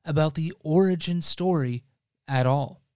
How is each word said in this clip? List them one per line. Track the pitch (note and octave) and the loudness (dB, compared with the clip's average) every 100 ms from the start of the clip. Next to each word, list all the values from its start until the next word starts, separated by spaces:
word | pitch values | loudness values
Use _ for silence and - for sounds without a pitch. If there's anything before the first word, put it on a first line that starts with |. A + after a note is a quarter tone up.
about | - D3+ D#3 D3+ | -4 0 0 0
the | D#3+ - | -6 -6
origin | D#3 D#3+ F#3+ F3+ E3+ F3 | 0 2 4 2 -2 -4
story | D#3+ - F3+ F3 B2+ A#2+ - _ _ _ - | -4 -2 0 0 0 -4 -10 _ _ _ -4
at | C3+ B2+ | 0 2
all? | C#3 - - _ | 0 -2 -10 _